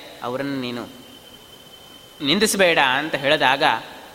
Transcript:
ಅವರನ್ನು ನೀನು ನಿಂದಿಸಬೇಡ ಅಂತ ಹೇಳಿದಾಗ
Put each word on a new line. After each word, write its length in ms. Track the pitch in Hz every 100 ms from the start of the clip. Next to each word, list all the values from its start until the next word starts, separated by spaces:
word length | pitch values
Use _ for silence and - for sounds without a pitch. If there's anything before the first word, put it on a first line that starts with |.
| - -
ಅವರನ್ನು 380 | 120 127 139 135
ನೀನು 280 | 123 120 107 - - - - - - - - - - - - -
ನಿಂದಿಸಬೇಡ 560 | 143 185 214 196 185 156
ಅಂತ 360 | 135 131 156
ಹೇಳಿದಾಗ 500 | 143 139 151 135 139 147 113 - - -